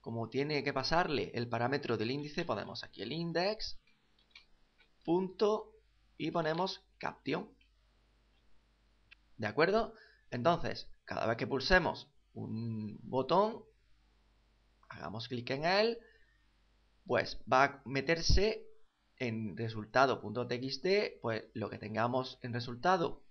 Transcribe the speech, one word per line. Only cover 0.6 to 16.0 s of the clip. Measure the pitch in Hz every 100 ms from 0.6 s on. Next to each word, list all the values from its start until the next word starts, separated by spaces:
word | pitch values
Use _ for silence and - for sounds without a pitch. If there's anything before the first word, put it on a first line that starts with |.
que | 131
pasarle | 131 127 165 180 131 90
el | - 120
parámetro | 117 120 143 160
del | 110 110
índice, | 143 143 -
ponemos | 165 104 92 85
aquí | - -
el | 104
index, | 160 170 165 190 220 - - _ _ _ _ _ - _ _ _ _ _ _
punto, | - 175 190 - 208 214 - - _ _ _ -
y | 151
ponemos | 175 156 165 190 - _ _
caption. | - - - 160 214 - _ _ _ _ _ _ _ _ _ - _ _ _ _ _ - _ -
¿De | 107
acuerdo? | 127 170 214 220 - - _ -
Entonces, | 123 120 170 107 - - -
cada | - -
vez | 110 113
que | 131
pulsemos | 104 - 185 139 - - _ _
un | - 110 110 117 110 107 -
botón, | - 127 131 175 214 226 - _ _ - _ _ _ _ _ _ _ _ _
hagamos | - - 107 120
clic | 123 123
en | 135
él, | 160 196 226 233